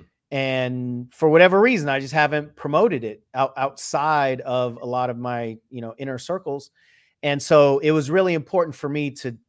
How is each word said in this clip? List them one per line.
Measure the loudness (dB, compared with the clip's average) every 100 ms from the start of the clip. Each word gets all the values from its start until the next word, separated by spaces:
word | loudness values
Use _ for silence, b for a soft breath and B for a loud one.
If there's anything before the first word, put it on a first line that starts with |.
| B _ _
And | -4 -2 -2 -4 -4 -6 -8 -12
for | 0 4
whatever | 8 8 6
reason, | 4 2 0
I | -4
just | -2
haven't | 0 2 0 -6
promoted | -10 -2 2 2 0
it | -6 -10 _
out-, | -4 -4 -2
outside | -6 -6 -6 -2 0 2 0 -2
of | -4 -2 -4 -6
a | -6
lot | -4 -4
of | -4
my, | -6 -6 -8 -10 _
you | -14
know, | -14 -12
inner | -10 -10
circles. | -8 -8 -8 -10 -12 b b b b b
And | -4 -4
so | 4 6 6 4
it | 2
was | 2 2
really | 0 2
important | -2 -2 -2 -2
for | -4 -6
me | -4 -6
to, | -8 -12 -12